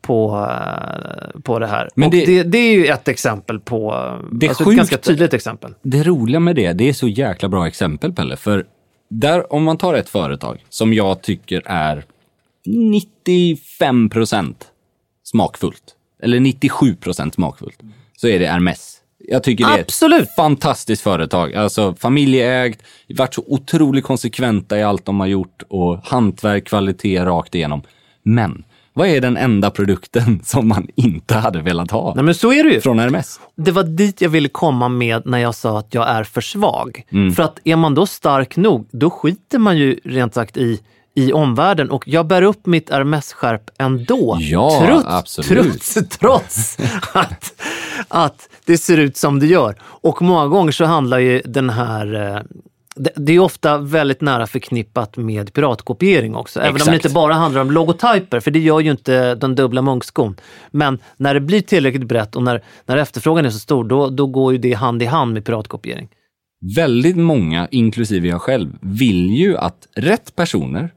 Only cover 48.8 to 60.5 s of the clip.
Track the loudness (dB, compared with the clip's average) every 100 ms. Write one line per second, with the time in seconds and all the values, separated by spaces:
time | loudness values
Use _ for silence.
48.8 | 4 2 2 0 0 2 4 4 2 -4
49.8 | -18 -2 -2 2 2 4 4 2 2 2
50.8 | 2 2 2 2 2 2 0 -2 0 -2
51.8 | -4 -4 -6 -6 -6 -8 -12 -20 _ _
52.8 | _ -6 -6 -4 2 4 4 2 0 0
53.8 | 0 0 0 0 0 0 -2 -6 -6 -6
54.8 | -4 -6 -6 -6 -6 -6 -4 0 0 -2
55.8 | -6 -2 2 2 0 -8 -10 -4 -2 2
56.8 | 2 2 2 2 2 2 2 0 2 2
57.8 | 2 2 2 2 0 -2 0 2 4 2
58.8 | 2 -2 0 2 2 0 0 2 0 2
59.8 | 0 -2 -4 -4 -2 -4 -18